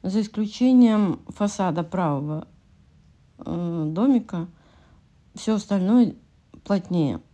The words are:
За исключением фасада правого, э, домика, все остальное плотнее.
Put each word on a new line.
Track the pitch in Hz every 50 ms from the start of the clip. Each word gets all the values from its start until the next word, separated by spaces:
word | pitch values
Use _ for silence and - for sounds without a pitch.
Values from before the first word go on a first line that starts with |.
| -
За | 190 190 220
исключением | 214 214 - 208 214 208 - - 247 254 262 247 247 226 220 214 208 185 151 - - -
фасада | - - 208 202 202 - 196 180 175 170 170
правого, | 165 - 185 180 156 143 139 139 147 151 156 - _ - _ _ _ _ _ _ _ _ _ _ _ _ _ _ _ _ _
э, | - - - 170 175 170 170 165 156 156
домика, | 156 180 220 277 269 240 - - - 170 165 175 - _ _ _ _ _ _ _ _ - _ _ _ _ _ _ _
все | - - - 220
остальное | 202 208 - 202 196 180 190 226 247 240 190 - - _ _ _ _ _ _ - - _
плотнее. | - 202 196 180 - 180 175 156 135 95 78 - _